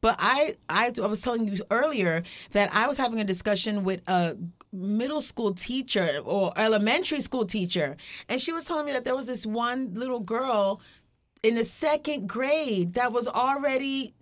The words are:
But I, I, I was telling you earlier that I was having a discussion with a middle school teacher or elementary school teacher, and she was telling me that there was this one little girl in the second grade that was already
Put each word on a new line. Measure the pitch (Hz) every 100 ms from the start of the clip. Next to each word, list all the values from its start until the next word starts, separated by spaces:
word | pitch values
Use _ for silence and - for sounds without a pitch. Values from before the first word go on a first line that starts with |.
But | 220 226
I, | 202 269 311 - -
I, | 175 240 240
I | 208
was | 214
telling | 254 233 220
you | 196 208
earlier | 226 302 269 180 165 175 - -
that | 202 202
I | 208 240
was | 285
having | 247 226
a |
discussion | 208 185 - 202 220 208
with | 190 190 -
a | 180 170 - 170 - _
middle | 190 190 214 254 302
school | - - 220
teacher | 180 - 254 262 208 170 143
or | 113 196 190 -
elementary | 220 220 208 285 359 302
school | - 254
teacher, | 208 214 180 180 143 143 - - -
and | 247
she | 262
was | 330
telling | 320 320 294
me |
that | 262
there | 247 262
was | 254
this | 247
one | 220 220 233 254 262
little | 185 254 247
girl | 180 226 262 220 196 202 - - _ _ _ _
in | 226 233
the |
second | 220 - 311 302 294 294 196
grade | 226 262 311 294 202 175
that | 180 247
was | 240 233
already | - 254 277 277 262 269 269 254 -